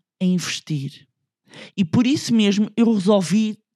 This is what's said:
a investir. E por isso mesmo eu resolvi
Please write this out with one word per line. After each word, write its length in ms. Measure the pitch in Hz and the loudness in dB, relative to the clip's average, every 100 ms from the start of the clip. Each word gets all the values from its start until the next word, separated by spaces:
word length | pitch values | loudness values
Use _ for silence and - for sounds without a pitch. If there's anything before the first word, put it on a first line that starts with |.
| _ _ | _ _
a 40 | 185 | -2
investir. 840 | 180 - - - 151 135 - _ _ _ _ _ - - - | -2 -4 -10 -8 -8 -8 -14 _ _ _ _ _ -20 -14 -6
E 80 | |
por 220 | 170 - 247 | 0 2 2
isso 280 | 302 - | 0 0
mesmo 360 | 233 202 202 214 - | 2 2 2 -2 0
eu 160 | 233 | 0
resolvi 640 | 214 180 185 160 208 220 214 _ | 2 2 2 2 0 -2 -6 _